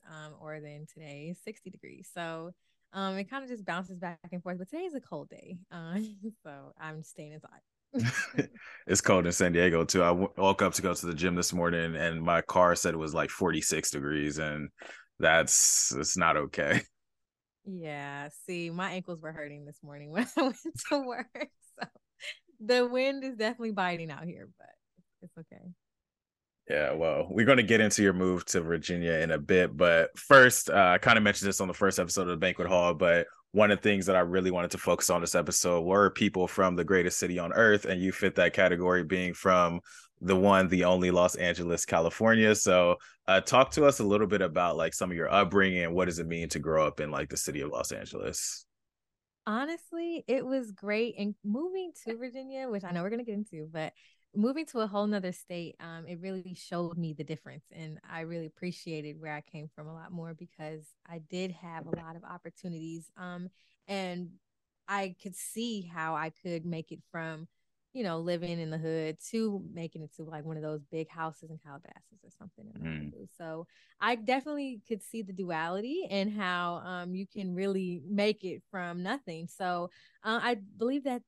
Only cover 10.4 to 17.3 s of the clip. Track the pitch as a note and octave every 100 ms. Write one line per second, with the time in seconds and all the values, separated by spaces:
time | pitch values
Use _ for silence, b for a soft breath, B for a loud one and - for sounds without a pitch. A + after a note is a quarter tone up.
10.4 | G2 F#2+ F#2+ F2 F2+ F2 E2+ D2+ F2+ F2
11.4 | E2+ F2+ E2+ E2+ E2 D#2 E2+ E2 E2 E2
12.4 | - F#2 F2+ E2+ F2+ E2 D#2 D#2+ D2 -
13.4 | F2+ D#2+ - D#2 - D2 C#2+ D2+ D2 D2
14.4 | D#2 D2+ C#2+ - B B B - E2 D#2+
15.4 | D2 - - - - C2+ D#2 F2+ E2 D2+
16.4 | C#2 - D2 - - _ _ _ _